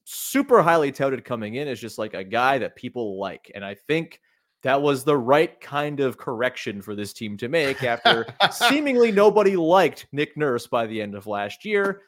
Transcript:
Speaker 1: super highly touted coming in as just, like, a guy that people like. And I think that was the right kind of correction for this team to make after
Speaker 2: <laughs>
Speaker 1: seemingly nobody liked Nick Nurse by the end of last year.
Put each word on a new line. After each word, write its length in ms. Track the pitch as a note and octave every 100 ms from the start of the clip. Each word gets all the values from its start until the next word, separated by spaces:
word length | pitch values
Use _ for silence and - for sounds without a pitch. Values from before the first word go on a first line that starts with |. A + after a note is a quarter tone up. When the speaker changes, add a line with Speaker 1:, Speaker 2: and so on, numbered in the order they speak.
Speaker 1:
super 580 | - - - C4 C#4 A#3
highly 300 | E3 E3+ C#3+
touted 320 | C3+ C#3 B2+
coming 320 | - A#2+ G#2+ A#2
in 140 | D3
as 100 | A#2
just, 180 | A2+ -
like, 160 | G#2+
a 120 | F#2 F#2+
guy 320 | A2 B2+ C#3
that 180 | F#2+ -
people 420 | B2 B2 A2 F#2+
like. 320 | G2 F2 _ -
And 80 |
I 120 | G2 G2+
think 440 | - D#3 E3 - _ _ _ _
that 180 | C3 C#3
was 240 | D3 C#3 B2+
the 120 | D3
right 440 | A#2 C#3+ E3+ -
kind 400 | - C#3+ D3 C#3+
of 160 | C3+ A#2+
correction 640 | - A#2 B2 B2 - G2+
for 120 | F#2+
this 200 | G#2 G2+
team 240 | - A2 G2+
to 100 | A#2+
make 360 | E3 C#3+ C3
after 440 | B2+ A#2 A#3 A#2 A2+ -
Speaker 2:
<laughs> 120 | G3
Speaker 1:
seemingly 640 | - A#3 C#4 D4 B3 A#3
nobody 420 | G3 G#3+ G#3 G3 F#3+
liked 520 | D#3+ F#3 E3 - -
Nick 240 | C#3 D3+ -
Nurse 320 | D3 A#2+ -
by 180 | B2 A2+
the 140 | A2
end 140 | G#2 G2+
of 100 | G2
last 380 | G2+ G#2 -
year. 380 | G#3 G#3 G3 G3